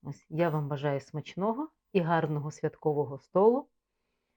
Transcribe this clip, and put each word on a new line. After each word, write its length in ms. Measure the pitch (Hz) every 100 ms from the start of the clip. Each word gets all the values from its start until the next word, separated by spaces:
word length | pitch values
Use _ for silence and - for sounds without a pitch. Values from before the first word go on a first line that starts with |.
Ось, 220 | - 139 _
я 200 | 160 170
вам 180 | 156 143
бажаю 320 | 143 147 139
смачного 680 | - 151 - - 202 226 311 _ _
і 60 | 196
гарного 520 | 165 170 156 151 147
святкового 680 | - 156 - 156 147 139 139
столу. 480 | _ 180 214 254 285 _ _ _ _ _ _